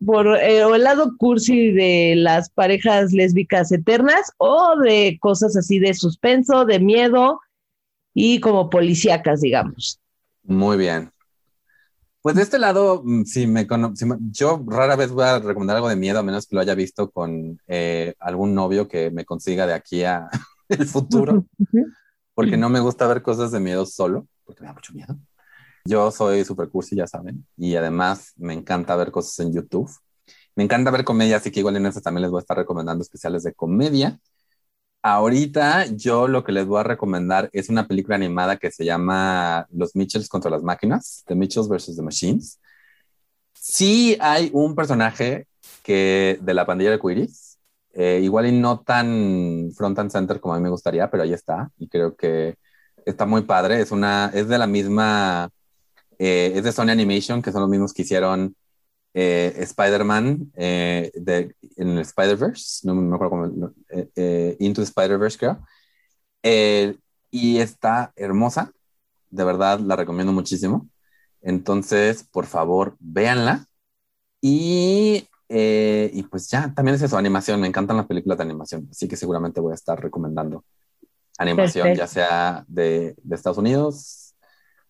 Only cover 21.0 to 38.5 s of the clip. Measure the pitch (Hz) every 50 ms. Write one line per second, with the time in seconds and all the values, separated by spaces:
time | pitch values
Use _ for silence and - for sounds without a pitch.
21 | 135 - 233 233 208 - 220 202 180 - _ _ 208 - - 226 285 320 - _
22 | _ _ _ _ _ _ _ - 113 107 - 113 113 120 123 123 120 123 120 -
23 | 131 117 120 123 123 - 113 113 120 117 117 107 95 90 90 92 95 - - -
24 | - - - - - _ _ _ _ - - _ - - 143 - - - - -
25 | - - 139 - - _ _ _ _ _ _ - _ _ _ _ _ 87 107 107
26 | 104 110 107 - 110 101 98 101 95 - 98 92 85 - - 92 87 - 101 98
27 | 87 - - 85 87 90 - 67 - _ _ - 87 87 87 85 82 80 82 87
28 | 90 92 98 98 - - _ _ 85 85 80 82 85 - 92 87 85 82 87 87
29 | 87 85 - 92 85 - - - 85 85 82 87 73 - - 90 123 - - _
30 | _ _ _ _ _ _ - _ _ _ _ - 101 101 120 120 131 131 127 123
31 | 127 - 117 113 110 110 110 107 - 110 95 104 98 104 98 101 98 101 92 104
32 | - 85 87 87 90 90 90 90 - - 90 92 87 - 87 85 82 82 82 85
33 | 87 - _ - - 85 87 85 80 80 - _ - 80 92 107 139 156 143 135
34 | 135 202 - - _ _ _ _ _ _ _ _ _ _ _ _ _ _ _ _
35 | - 110 104 104 107 113 123 135 151 143 143 151 147 147 156 185 190 - 110 104
36 | 104 123 117 117 123 127 131 127 123 - 98 98 95 95 101 104 107 107 120 -
37 | - 101 92 87 90 90 92 95 95 - - 101 92 - 113 113 110 - 98 95
38 | 98 107 104 98 98 90 87 90 90 92